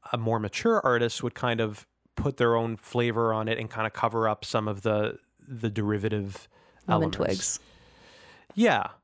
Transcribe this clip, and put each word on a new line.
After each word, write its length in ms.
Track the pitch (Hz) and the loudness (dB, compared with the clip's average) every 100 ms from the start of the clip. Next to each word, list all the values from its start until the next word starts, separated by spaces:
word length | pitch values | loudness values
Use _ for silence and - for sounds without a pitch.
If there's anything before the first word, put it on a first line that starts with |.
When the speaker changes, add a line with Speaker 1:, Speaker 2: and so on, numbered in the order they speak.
| - | -6
Speaker 1:
a 80 | 117 | -4
more 180 | 113 113 | 0 0
mature 440 | 107 - 233 226 131 | -2 -2 2 2 4
artist 380 | 120 117 - | 2 2 -2
would 100 | 123 | -6
kind 280 | - 123 117 | -4 -2 0
of 260 | 110 107 - _ _ - | -2 -4 -16 _ _ -4
put 220 | 147 131 | -4 2
their 180 | 120 117 | 2 4
own 200 | 113 110 | 0 -6
flavor 580 | - 120 120 110 117 | -4 0 0 2 2
on 140 | 110 110 | 0 0
it 100 | 117 | -2
and 140 | 110 | -4
kinda 180 | 117 110 | -4 -4
cover 380 | - 113 113 113 | 0 0 2 0
up 160 | 107 - | 0 -2
some 220 | 117 107 | -2 -2
of 160 | 101 | -2
the, 340 | 110 107 107 - _ _ - | 0 0 0 -4 _ _ -16
the 240 | 120 113 | -4 -4
derivative 800 | 107 104 104 104 104 98 98 - _ _ _ - | 0 0 0 0 -2 -4 -10 -14 _ _ _ 0
Speaker 2:
Lemon 160 | - | 2
Speaker 1:
elements. 140 | 160 - | 2 0
Speaker 2:
Twigs. 420 | - 190 - - - - - - - - - - _ - | -2 0 -2 -6 -10 -20 -20 -20 -20 -20 -20 -20 _ 2
Speaker 1:
Yeah. 320 | 226 123 - - | 4 4 0 -8